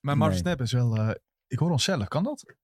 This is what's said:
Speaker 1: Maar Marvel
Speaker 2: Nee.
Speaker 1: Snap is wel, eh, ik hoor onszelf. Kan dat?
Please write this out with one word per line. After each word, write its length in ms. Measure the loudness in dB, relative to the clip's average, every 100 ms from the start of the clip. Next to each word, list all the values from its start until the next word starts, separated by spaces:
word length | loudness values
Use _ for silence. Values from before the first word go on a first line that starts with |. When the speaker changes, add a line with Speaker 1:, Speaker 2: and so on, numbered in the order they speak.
Speaker 1:
Maar 160 | 0 2
Marvel 260 | 2 2
Speaker 2:
Nee. 100 | -2
Speaker 1:
Snap 80 | -2
is 100 | 0
wel, 240 | 2 2 2
eh, 120 | 0 -2 _ _ _
ik 100 | -2
hoor 120 | 0
onszelf. 360 | 2 0 -2 -2
Kan 160 | -2
dat? 320 | -4 -6 -14 -20